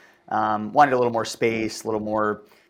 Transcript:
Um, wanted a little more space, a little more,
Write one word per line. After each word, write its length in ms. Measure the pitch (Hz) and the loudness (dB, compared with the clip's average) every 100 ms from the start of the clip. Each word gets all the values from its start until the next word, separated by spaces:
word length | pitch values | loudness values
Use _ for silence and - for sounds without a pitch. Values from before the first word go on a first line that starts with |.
| - _ - | -20 _ -6
Um, 420 | 107 107 107 107 | -2 0 -2 0
wanted 220 | 139 143 | 4 4
a 40 | 127 | 4
little 140 | 123 | 2
more 140 | 113 110 | 0 -4
space, 580 | - 117 113 110 - | -2 -2 0 -4 -4
a 40 | 113 | -6
little 120 | 110 | -4
more, 440 | 107 107 107 104 - - _ | -2 0 0 -2 -8 -20 _